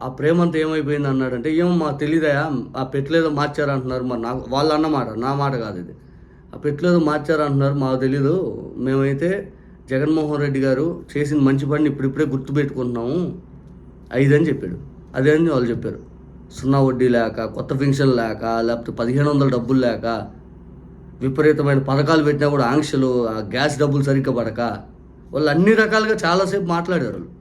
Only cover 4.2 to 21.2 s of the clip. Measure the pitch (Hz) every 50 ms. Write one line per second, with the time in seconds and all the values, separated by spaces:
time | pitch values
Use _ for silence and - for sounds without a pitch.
4.2 | 113 117 127 127 113 107 120 135 147 156 151 151 160 160 151 135 120 113 107 110
5.2 | 120 131 139 139 143 139 127 120 113 107 98 90 87 - - - - - - -
6.2 | - - - - - - - - - 147 143 139 165 180 175 175 170 151 151 151
7.2 | 143 160 160 151 151 143 139 139 139 139 139 143 135 131 131 127 131 131 131 143
8.2 | 139 139 170 190 175 120 101 - - - - - 120 131 135 135 135 139 139 139
9.2 | 165 175 190 202 202 - - - - - - - - - 131 131 143 147 156 160
10.2 | 151 151 151 143 143 143 135 135 131 135 131 127 156 170 170 - - - - 143
11.2 | 147 143 151 151 139 135 135 135 139 135 147 147 151 151 135 135 135 135 131 147
12.2 | 156 143 135 131 127 - 131 147 147 139 - 131 127 123 120 117 117 123 143 175
13.2 | 180 139 120 - - - - - - - - - - - - - - - - 123
14.2 | 139 139 143 147 165 160 127 104 95 90 87 - - - - - - - - 135
15.2 | 131 147 151 156 170 165 151 131 123 117 117 107 - 110 - - - - - -
16.2 | - - - - - - - - 127 131 135 139 135 131 127 120 127 123 120 117
17.2 | 113 110 110 - 113 110 - - 117 - 147 131 139 143 135 135 143 135 127 120
18.2 | 113 110 107 104 117 113 113 113 113 117 117 117 - - - - 117 117 127 139
19.2 | 143 147 147 139 139 135 131 120 113 117 135 131 131 120 113 107 - 113 117 107
20.2 | 98 - - - - - - - - - - - - - - - - - - -